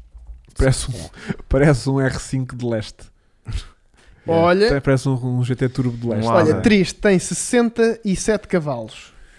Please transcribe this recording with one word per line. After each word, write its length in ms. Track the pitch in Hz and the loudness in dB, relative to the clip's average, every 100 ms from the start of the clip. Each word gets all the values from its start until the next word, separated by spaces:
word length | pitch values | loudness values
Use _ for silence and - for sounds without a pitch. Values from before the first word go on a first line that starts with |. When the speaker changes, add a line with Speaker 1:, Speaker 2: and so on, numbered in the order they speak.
| - - - - - - | -20 -20 -20 -20 -12 0
Speaker 1:
Parece 360 | 135 131 - | 0 0 -4
um, 20 | |
<laughs> 560 | 117 80 - - - - | -10 -12 -14 -12 -12 -2
parece 400 | 135 147 131 135 | 2 4 4 0
um 100 | 135 | 0
R 200 | 131 117 | -2 -4
cinco 360 | - 135 123 123 | -6 -6 -6 -8
de 80 | 120 | -4
leste. 420 | 113 101 - - _ _ _ - - - _ _ _ - - - | -4 -6 -14 -20 _ _ _ -10 -10 -10 _ _ _ -20 -12 -2
Speaker 2:
Olha. 420 | 165 170 185 208 | 2 4 4 2
Speaker 1:
Tem, 120 | 139 | 2
parece 280 | 139 135 139 | 2 2 0
um, 300 | 131 127 123 | -2 -2 -2
um 40 | |
G 120 | 120 127 | -2 -2
T 120 | 131 | -2
Turbo 300 | 131 127 117 | -2 -4 -4
de 100 | 117 | -4
leste. 180 | 107 113 | -2 2
Speaker 3:
Um 20 | |
Speaker 2:
Olha, 240 | 117 113 | 4 4
Speaker 3:
Asa. 80 | 95 | 2
Speaker 2:
triste, 380 | 220 208 175 - | 4 4 2 0
tem 180 | 208 185 | 2 2
sessenta 840 | - 170 - 247 233 233 226 226 208 | 0 -6 0 2 2 2 0 0 -2
e 100 | 185 | -2
sete 320 | - 208 - | 0 -2 -2
cavalos. 640 | 185 151 123 110 - - - - | -2 -2 -6 -10 -16 -20 -20 -20